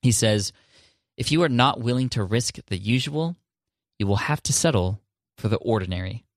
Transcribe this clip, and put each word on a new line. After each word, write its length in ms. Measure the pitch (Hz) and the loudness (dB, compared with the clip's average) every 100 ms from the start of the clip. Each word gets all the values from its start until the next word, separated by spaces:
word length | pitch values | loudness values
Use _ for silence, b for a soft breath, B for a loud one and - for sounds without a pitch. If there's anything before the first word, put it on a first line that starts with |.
He 80 | 127 | 2
says, 420 | 113 113 107 101 - b b b b b - | 2 2 2 -2 -10 b b b b b -8
"If 140 | 117 | 0
you 120 | 151 | 2
are 40 | 170 | 2
not 320 | 120 131 - | 4 2 2
willing 280 | 117 123 127 | -2 0 0
to 140 | - | -2
risk 340 | 95 113 123 - - | 0 0 -2 -8 -8
the 120 | 95 | -6
usual, 580 | 98 123 127 147 165 175 _ _ _ _ _ _ | 0 0 0 -4 -4 -6 _ _ _ _ _ _
you 80 | 101 | 0
will 100 | 101 | 0
have 260 | - 147 | 0 -4
to 80 | - | -2
settle 480 | 139 170 123 92 107 _ _ _ _ | 0 2 2 0 -4 _ _ _ _
for 120 | 107 | -2
the 80 | 107 | -2
ordinary." 680 | - 113 92 90 92 110 _ | 0 -2 -2 -6 -6 -10 _